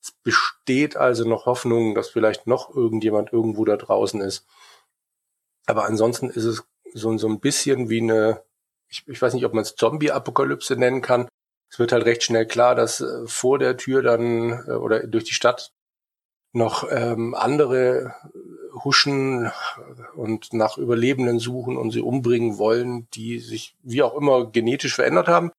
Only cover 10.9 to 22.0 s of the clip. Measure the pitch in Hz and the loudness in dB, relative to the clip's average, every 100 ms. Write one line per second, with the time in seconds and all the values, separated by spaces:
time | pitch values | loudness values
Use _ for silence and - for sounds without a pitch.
10.9 | 131 123 123 123 _ _ _ _ - 120 | 2 0 0 0 _ _ _ _ -2 2
11.9 | 123 113 117 - 113 113 117 120 117 117 | 4 4 2 2 0 0 4 4 4 0
12.9 | - 131 120 117 - 127 139 131 123 - | -2 -6 -8 -8 -2 0 2 2 -2 0
13.9 | 131 127 117 120 117 117 117 - 120 120 | 2 4 2 2 0 -2 -4 -6 -6 0
14.9 | 110 117 113 110 - 123 - - _ _ | 0 0 -2 -2 0 0 0 -6 _ _
15.9 | _ _ _ _ _ _ 123 113 - - | _ _ _ _ _ _ 0 0 0 -4
16.9 | 131 117 110 117 127 123 147 143 127 127 | -2 -2 -4 -4 -2 -2 2 2 4 2
17.9 | 127 127 - 147 - - - - - - | 0 -4 -12 -20 -20 -20 -18 -18 -8 -2
18.9 | 139 147 139 135 127 113 - - - - | 0 2 0 0 -2 -4 -6 -10 -10 -18
19.9 | 123 117 - 104 110 - 113 107 - 120 | -20 -18 -10 -4 -4 -4 0 0 0 0
20.9 | 120 123 131 123 117 117 127 120 127 117 | 2 2 2 0 0 -2 -6 -6 -4 -2
21.9 | 113 | -2